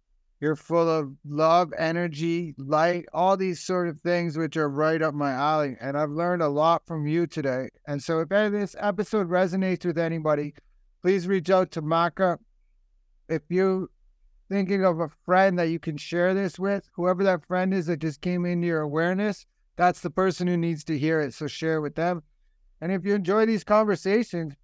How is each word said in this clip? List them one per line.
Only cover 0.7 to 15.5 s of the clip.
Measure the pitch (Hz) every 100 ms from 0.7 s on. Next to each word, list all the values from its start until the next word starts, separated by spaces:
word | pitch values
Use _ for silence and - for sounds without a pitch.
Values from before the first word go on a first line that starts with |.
| 165 165
of | 160 143 139 147
love, | 147 160 170 175 -
energy, | 160 165 175 147 170 170 170 139
light, | 135 151 165 180 -
all | - 180 190
these | 190 170
sort | - 180 175
of | 151
things, | 175 175 170 147
which | 160 160
are | 151
right | 139 156 160
up | 156
my | 147 143
alley. | 127 147 156 147 123
And | 127 143
I've | 151
learned | 151 175 180
a | 156
lot | 143 160 170 -
from | 160 147
you | 160 165
today. | - 139 127 131 - -
And | 143
so | 139 160
if | 160
any | 196 214
of |
this | 208 196 -
episode | 208 196 196 220 175
resonates | 180 185 190 190 180 180
with | 160
anybody, | 165 165 156 147 147 - _ _ _ _
please | 180 196 175
reach | 196 160
out | 190 185
to | -
Maka. | 151 165 170 - 190 170 _ _ _ _ _ _ _ _ -
If | 151 151
you | 180 190 190 180 _ _ _ _ _ _
thinking | 196 185 196
of | 190 160
a | 160 -
friend | - 180 196